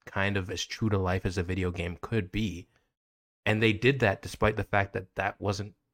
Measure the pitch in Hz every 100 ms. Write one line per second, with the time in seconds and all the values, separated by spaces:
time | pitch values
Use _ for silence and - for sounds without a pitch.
0 | - 101 98 101 92 90 - - 110 101
1 | 92 92 98 92 87 95 90 87 85 82
2 | - 113 92 104 107 85 - _ _ _
3 | _ _ _ _ 107 107 113 101 123 135
4 | 107 95 - - 107 107 - 104 98 101
5 | 95 - 98 - 98 101 104 - _